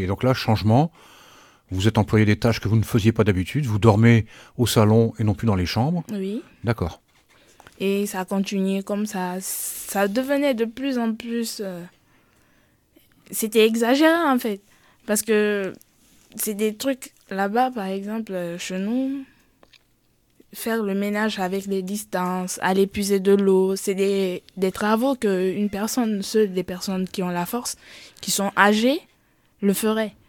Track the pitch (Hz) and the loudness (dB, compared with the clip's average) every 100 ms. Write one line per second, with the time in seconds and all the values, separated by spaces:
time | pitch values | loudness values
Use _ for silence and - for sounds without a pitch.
0 | 92 98 127 131 - 107 104 120 165 _ | -4 0 0 0 0 2 4 4 2 _
1 | - - - - - _ - 92 107 110 | -20 -20 -20 -20 -20 _ -8 0 0 2
2 | 98 110 107 104 120 110 101 113 101 117 | 2 4 4 4 0 0 2 2 2 2
3 | 110 110 104 92 90 135 131 107 113 104 | 2 4 2 2 0 -2 -2 4 6 6
4 | 117 117 - - - - 113 120 107 110 | 6 6 2 -12 -14 -4 2 4 6 6
5 | 113 - 107 95 113 95 85 110 143 175 | 4 0 -2 0 0 0 0 0 -2 -2
6 | - 202 95 233 - - - - 82 - | -6 -8 -6 -8 -12 -8 -4 -2 -4 -8
7 | _ _ _ _ _ _ - - 190 196 | _ _ _ _ _ _ -20 -6 -2 -2
8 | 202 185 180 196 190 196 190 196 196 202 | -2 -6 -4 -4 -2 -2 -2 -2 -4 -6
9 | 208 185 180 185 185 - - - - 196 | -4 -6 -6 -8 -8 -8 -10 -10 -6 -2
10 | 202 226 262 285 285 226 226 254 277 247 | 0 0 0 0 0 0 -2 -4 -4 -2
11 | 226 220 233 233 226 - 196 175 175 _ | -2 -4 -6 -6 -6 -8 -10 -10 -14 _
12 | _ _ _ _ _ _ _ _ _ _ | _ _ _ _ _ _ _ _ _ _
13 | _ _ - - 220 220 226 226 233 277 | _ _ -12 -6 0 4 4 4 2 6
14 | 320 339 302 247 233 196 _ _ _ _ | 6 4 2 0 0 -8 _ _ _ _
15 | - 214 - 214 208 202 190 - _ _ | -4 -2 2 2 2 0 -4 -10 _ _
16 | _ _ _ - 214 202 220 214 269 262 | _ _ _ -8 -6 -2 -2 -2 -4 -4
17 | - _ - 196 202 233 254 247 190 196 | -8 _ -10 -4 -2 0 0 -2 -6 -6
18 | 202 226 220 185 170 175 - 185 196 247 | -6 -8 -6 -6 -6 -8 -8 -6 -4 -2
19 | 269 277 269 _ _ _ _ _ _ _ | -4 -6 -12 _ _ _ _ _ _ _
20 | _ _ _ _ _ - 233 226 202 196 | _ _ _ _ _ -10 -6 -4 -2 -2
21 | 202 208 220 202 180 196 196 190 185 208 | -2 -2 -2 -2 -4 -4 -4 -4 -4 -8
22 | - 180 180 185 180 - 180 190 196 208 | -6 -4 -2 -4 -4 -2 0 2 2 0
23 | 196 196 190 202 196 190 190 196 - 190 | 0 2 4 4 6 4 2 0 -2 0
24 | 196 196 185 180 _ 190 190 - 208 220 | 0 0 -2 -4 _ -4 -2 0 0 2
25 | 269 262 208 185 185 185 208 196 214 262 | 0 0 0 0 0 0 -2 -2 -2 -2
26 | 226 202 196 220 202 185 180 180 - 185 | -2 -2 0 2 2 0 -6 -8 -4 -4
27 | 185 - 180 175 170 240 247 - - - | -4 -4 -4 -4 -4 -6 -8 -12 -16 -20
28 | - - - - 196 - 202 214 240 330 | -20 -12 -6 -2 0 4 4 6 2 0
29 | _ _ _ _ _ - 202 190 220 220 | _ _ _ _ _ -2 -2 0 0 -2
30 | 214 - | -4 -8